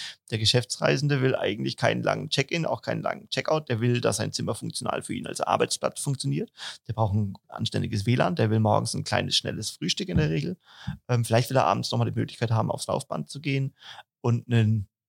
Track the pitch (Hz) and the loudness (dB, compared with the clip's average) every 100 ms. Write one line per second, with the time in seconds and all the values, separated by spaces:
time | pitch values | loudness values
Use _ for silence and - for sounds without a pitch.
0 | - - - 107 110 123 117 - - 143 | -12 -12 -6 0 4 4 2 0 2 2
1 | 143 143 131 - 95 107 135 - 117 120 | 2 2 2 2 0 -2 -4 0 2 2
2 | 107 101 101 - 139 165 160 113 - 110 | 0 -2 -2 -2 0 0 -2 -4 -4 -4
3 | - - - - - 156 151 113 120 120 | -2 -6 -6 -4 0 -2 0 0 2 2
4 | 117 107 104 - 117 117 170 - - - | 2 0 -2 -4 -4 -4 -6 -6 -4 -4
5 | - - - - - 107 - - - - | -4 -8 -6 -4 0 2 0 0 -4 -4
6 | - 131 139 143 226 - - - - 113 | -4 -4 -2 -2 -4 -10 -14 -12 -8 0
7 | 110 104 101 95 - - 110 101 95 98 | 2 2 -2 -6 -12 -6 -4 -2 -2 -2
8 | 104 123 175 170 110 110 107 107 117 101 | 0 2 2 2 2 4 4 4 2 -4
9 | 98 101 95 - - - 107 - - - | -2 -2 0 -2 -2 -6 -8 -6 -4 -4
10 | 185 175 151 160 147 180 _ - - - | 0 2 2 0 -4 -6 _ -12 -12 -10
11 | - 120 117 113 120 131 82 98 - 117 | -2 0 4 2 4 4 4 4 2 2
12 | 113 110 110 - 113 113 - - - - | 2 0 -4 -2 0 2 2 -2 -2 -4
13 | - - 151 143 147 139 135 - - - | -4 -6 -6 -6 -2 -2 -2 -8 -20 -20
14 | - _ 120 117 120 117 107 110 101 _ | -20 _ 0 0 4 4 6 2 -2 _